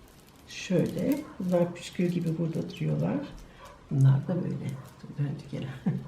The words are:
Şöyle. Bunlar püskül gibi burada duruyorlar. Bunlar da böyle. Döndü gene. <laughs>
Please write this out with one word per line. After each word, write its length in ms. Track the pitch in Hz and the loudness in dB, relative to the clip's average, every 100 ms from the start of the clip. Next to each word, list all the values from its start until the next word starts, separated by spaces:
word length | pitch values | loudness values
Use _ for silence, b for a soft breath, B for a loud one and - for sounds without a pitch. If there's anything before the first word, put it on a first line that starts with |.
| - - - - - | -20 -20 -20 -20 -16
Şöyle. 680 | - - 180 - - 185 294 - - | -12 0 2 2 2 2 0 -2 -6
Bunlar 360 | 185 175 175 | 0 2 2
püskül 340 | - - - 175 | -2 -8 0 0
gibi 200 | 175 165 160 | 2 0 0
burada 320 | 165 - - | 0 -2 -4
duruyorlar. 460 | - 151 151 170 269 - - B B B B - | -4 0 0 0 0 -4 -10 B B B B -2
Bunlar 380 | 143 135 135 - | 6 8 8 4
da 60 | 175 | 0
böyle. 340 | - - - - - - - - | 0 -4 -4 -8 -10 -16 -10 -4
Döndü 240 | 143 - - | -2 -4 -8
gene. 180 | - 135 - | -8 -8 -4
<laughs> 100 | - 139 | -2 -2